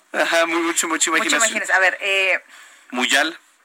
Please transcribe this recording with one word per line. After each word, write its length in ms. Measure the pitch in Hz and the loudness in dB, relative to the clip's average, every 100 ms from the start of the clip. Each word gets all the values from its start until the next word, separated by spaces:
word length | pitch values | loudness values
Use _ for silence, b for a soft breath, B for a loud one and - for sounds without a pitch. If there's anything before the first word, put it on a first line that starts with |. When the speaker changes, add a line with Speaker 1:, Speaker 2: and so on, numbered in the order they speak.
| _ | _
Speaker 1:
Ajá, 340 | - 156 165 165 | -2 0 2 2
muy, 140 | 165 | 0
mucho, 260 | 170 170 170 | -2 -2 -2
mucha 220 | 156 - | -2 0
Speaker 2:
Mucha 80 | 160 220 | 0 0
Speaker 1:
imaginación. 140 | 151 220 | 0 0
Speaker 2:
imaginación. 260 | 220 185 185 | -2 0 2
A 20 | |
ver, 180 | 185 - | 2 0
eh, 440 | 202 196 190 175 - B B B - | -2 0 0 -2 -6 B B B -10
Speaker 1:
Muyal. 480 | 123 127 139 160 170 _ _ | -4 0 2 0 -4 _ _